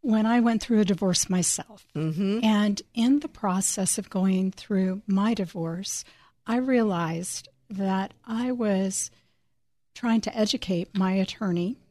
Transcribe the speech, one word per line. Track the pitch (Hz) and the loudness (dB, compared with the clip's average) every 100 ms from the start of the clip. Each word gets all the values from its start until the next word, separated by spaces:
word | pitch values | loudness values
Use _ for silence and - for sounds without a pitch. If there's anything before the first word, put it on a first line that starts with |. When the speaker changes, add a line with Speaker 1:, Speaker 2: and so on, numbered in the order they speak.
Speaker 1:
when | 285 220 220 | 2 2 4
I | 240 | 4
went | 233 226 | 4 2
through | - 220 | 2 2
a | |
divorce | 202 190 196 180 - | 4 2 2 0 0
myself. | 180 170 - - 208 _ 147 | 0 0 -2 -6 -18 _ -4
Speaker 2:
Mm-hmm. | 160 156 196 214 | -4 -2 0 2
Speaker 1:
And | 220 208 208 202 - | 2 4 2 0 -6
in | - 233 285 | 0 2 2
the | 302 | 0
process | - 208 185 196 - 190 - | -6 -2 0 -2 -2 -2 -2
of | 196 | -4
going | 190 190 185 190 | 0 2 2 0
through | - - 196 185 185 - | -4 -2 0 0 -2 -2
my | 196 208 | 0 2
divorce, | 226 180 - 165 170 196 - - - _ _ - | 0 -4 -6 -6 -6 -8 -10 -10 -20 _ _ -4
I | 233 | -2
realized | 254 254 220 175 165 165 185 - - _ _ | 2 2 2 0 -2 -4 -6 -10 -14 _ _
that | 196 196 190 190 - - | -4 -2 -2 -4 -10 -8
I | 226 247 | -4 -4
was | 247 220 190 190 190 - _ _ _ _ _ _ _ _ | -2 0 2 0 -4 -8 _ _ _ _ _ _ _ _
trying | - 240 226 | -6 0 0
to | 214 220 | 0 -2
educate | 214 262 - 180 180 | -2 -2 -2 -4 -2
my | 196 190 | 0 0
attorney | 190 190 - 202 175 175 254 _ | 2 -2 -2 -4 -2 -2 -6 _